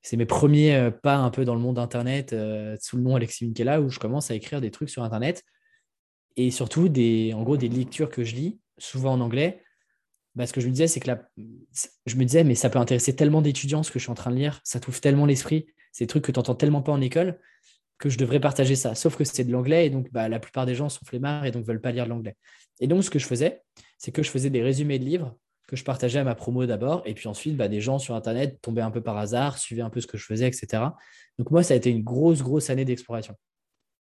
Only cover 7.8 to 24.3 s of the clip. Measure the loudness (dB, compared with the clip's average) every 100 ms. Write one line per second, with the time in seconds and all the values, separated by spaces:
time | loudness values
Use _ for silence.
7.8 | -4 -4 -4 -2 -6 -4 -6 -8 _ _
8.8 | -10 -2 0 0 0 0 0 -2 _ _
9.8 | _ _ _ _ _ -8 -4 -2 -2 2
10.8 | 2 2 -2 -6 -8 -20 -20 -20 -14 -10
11.8 | -10 _ -4 0 4 6 6 4 2 2
12.8 | 2 2 2 4 4 6 4 0 -2 -2
13.8 | -2 -6 -6 -6 -2 -2 -2 -4 -8 -8
14.8 | -6 0 4 6 4 2 0 -2 -2 _
15.8 | _ -6 -2 0 0 -2 -2 2 4 2
16.8 | 2 0 0 0 0 -4 _ _ _ _
17.8 | _ _ -2 0 2 2 2 2 2 2
18.8 | 0 0 0 0 -2 0 -2 0 2 4
19.8 | 4 0 -4 -4 -2 -4 -6 -4 -2 -2
20.8 | -4 -6 -10 -6 -4 -2 -4 -4 -4 -4
21.8 | -4 -4 -4 -4 -8 -14 _ _ _ _
22.8 | 2 2 2 -2 -2 0 0 -2 _ _
23.8 | _ _ -6 -2 -2